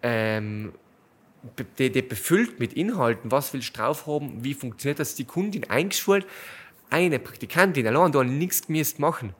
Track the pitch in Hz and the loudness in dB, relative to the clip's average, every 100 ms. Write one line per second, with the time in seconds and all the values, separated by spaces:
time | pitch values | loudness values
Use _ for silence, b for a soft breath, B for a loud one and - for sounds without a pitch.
0 | 120 117 110 107 107 107 107 - _ _ | 0 0 0 0 -4 -6 -10 -14 _ _
1 | _ _ _ _ 120 - 120 - 131 131 | _ _ _ _ -20 -14 -14 0 2 2
2 | 127 110 - 180 233 - 120 - 190 226 | -2 -6 2 4 2 -2 -4 -2 -2 2
3 | 120 117 117 131 139 135 117 - 113 151 | 2 2 0 0 0 -6 -8 -4 -2 -2
4 | - 147 143 - 123 135 131 110 139 143 | -2 -4 -4 -8 -6 -6 -8 -6 -4 -2
5 | 151 - 135 - 202 190 - 113 185 - | -4 -6 -6 -2 -2 -4 0 0 2 -2
6 | - 202 190 B B B B B _ 156 | 2 2 2 B B B B B _ 2
7 | 180 139 - - 104 165 190 151 110 127 | 4 2 -4 -14 -6 4 4 4 2 4
8 | 175 143 127 135 180 - - 156 151 - | 4 4 2 2 0 -2 0 0 0 0
9 | 147 165 113 95 | 0 0 -8 -12